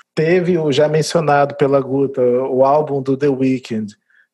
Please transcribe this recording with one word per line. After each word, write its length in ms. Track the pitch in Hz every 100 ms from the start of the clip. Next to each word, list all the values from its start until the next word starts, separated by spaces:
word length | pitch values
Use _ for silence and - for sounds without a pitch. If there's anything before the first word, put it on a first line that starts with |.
| _
Teve 420 | - 156 180 175 175
o 140 | 156
já 160 | 135 151
mencionado 680 | 156 151 170 147 143 143 143
pela 240 | 139 139
Guta, 420 | 123 135 135 135
o 420 | 123 123 127 131
álbum 380 | 135 151 143 139
do 140 | 131 135
The 120 | 143
Weeknd, 680 | 131 131 131 - 110 104 - _ _ _